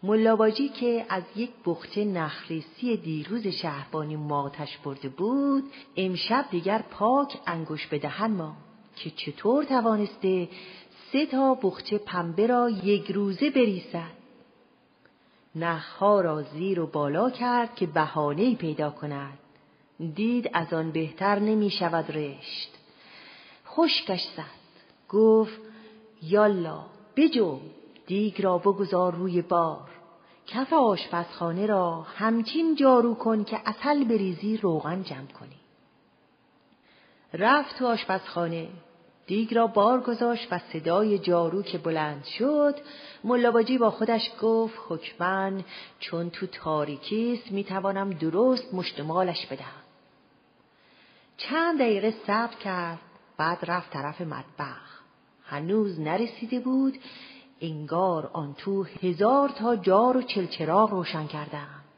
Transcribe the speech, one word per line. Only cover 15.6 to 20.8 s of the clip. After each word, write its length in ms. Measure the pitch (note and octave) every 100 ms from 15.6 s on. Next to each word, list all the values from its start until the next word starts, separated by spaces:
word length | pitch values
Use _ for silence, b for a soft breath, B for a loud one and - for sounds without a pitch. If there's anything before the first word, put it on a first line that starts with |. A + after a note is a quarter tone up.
| E3 D#3+ - - G3 G#3
را 200 | E3+ D3+
زیر 380 | C#3+ D3 F#3 F3+
و 80 | D#3
بالا 420 | D#3 D3 D3+ A#3+
کرد 460 | B3+ B3 B3 A#3 -
که 100 | F3+
بهانه‌ای 680 | D3+ D3+ - D3 D3 A#3+ G#3+
پیدا 340 | E3 D#3 D3+
کند. 480 | D3 D3 C#3+ C#3 C#3 _ _ b b b _ E3 D#3
دید 340 | A3 A#3+ A#3
از 200 | E3+ E3
آن 180 | E3